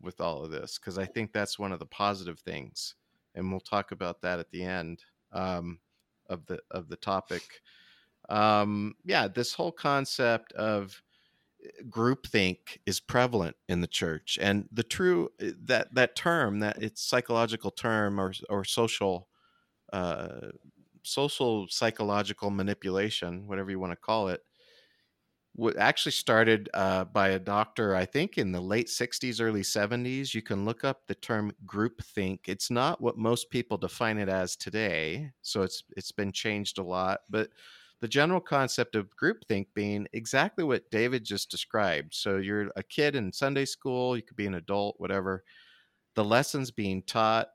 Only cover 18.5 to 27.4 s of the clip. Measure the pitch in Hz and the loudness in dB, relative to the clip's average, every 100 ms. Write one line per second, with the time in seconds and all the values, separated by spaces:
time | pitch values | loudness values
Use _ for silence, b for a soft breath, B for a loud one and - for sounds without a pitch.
18.5 | 101 95 - 117 - 98 90 - _ _ | -2 0 2 2 2 0 -2 -6 _ _
19.5 | _ _ _ _ 98 90 80 - 60 - | _ _ _ _ -4 -2 -2 -6 -10 -12
20.5 | - - - _ _ - - 143 - 127 | -14 -20 -20 _ _ -6 0 0 2 0
21.5 | 110 92 - 117 107 104 104 101 104 101 | 0 -2 0 0 0 0 0 0 -2 -2
22.5 | 98 98 101 98 92 107 - 90 87 101 | 0 0 -2 0 0 0 -2 -4 -6 -6
23.5 | 98 95 95 92 85 - 110 98 87 - | -6 -4 -4 -4 -6 -2 0 0 -2 -8
24.5 | _ _ _ _ _ _ _ _ _ _ | _ _ _ _ _ _ _ _ _ _
25.5 | - 113 - 110 - 147 - - 110 113 | -4 -2 4 4 4 0 0 4 6 8
26.5 | 110 101 - 95 92 92 107 98 95 | 6 2 0 2 2 0 2 4 2